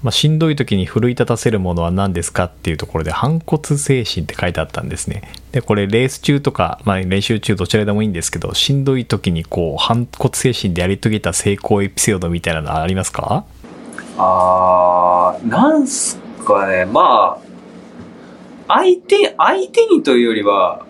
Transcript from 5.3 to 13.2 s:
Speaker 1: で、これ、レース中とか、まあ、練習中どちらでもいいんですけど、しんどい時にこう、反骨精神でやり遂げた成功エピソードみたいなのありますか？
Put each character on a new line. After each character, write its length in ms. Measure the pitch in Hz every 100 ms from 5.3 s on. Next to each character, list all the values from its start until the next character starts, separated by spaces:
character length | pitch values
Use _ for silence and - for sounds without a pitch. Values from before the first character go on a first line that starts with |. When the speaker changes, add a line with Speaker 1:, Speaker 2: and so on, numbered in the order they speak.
| - -
Speaker 1:
で、 100 | 127
こ 140 | - 104
れ、 120 | 98
レ 180 | 110 131
ー 40 |
ス 100 | -
中 200 | - 143
と 140 | 143
か、 260 | - 85 - -
ま 80 |
あ、 60 | 95
練 220 | 92 95
習 200 | 101 110
中 160 | - 101
ど 100 | 90
ち 80 | 107
ら 80 |
で 80 | 104
も 100 | 104
い 40 | 107
い 20 |
ん 60 |
で 80 | 87
す 100 | -
け 80 | -
ど、 140 | -
し 200 | - -
ん 120 | 139 139
ど 120 | 131
い 80 | 117
時 260 | 104 -
に 100 | 82
こ 320 | 80 - 82 -
う、 40 |
反 260 | - 113 120 -
骨 160 | 135
精 200 | - 131
神 200 | 117 101
で 80 | 85
や 60 | 87
り 100 | 98
遂 120 | 117
げ 80 | 107
た 140 | 87
成 200 | 85 -
功 300 | 101 - 104
エ 60 | 98
ピ 120 | -
ソ 120 | -
ー 60 | 98
ド 100 | 87
み 100 | 85
た 120 | 85
い 20 |
な 80 | 80
の 200 | 76 78
あ 60 | 80
り 80 | 95
ま 80 |
す 80 | 92
か？ 320 | -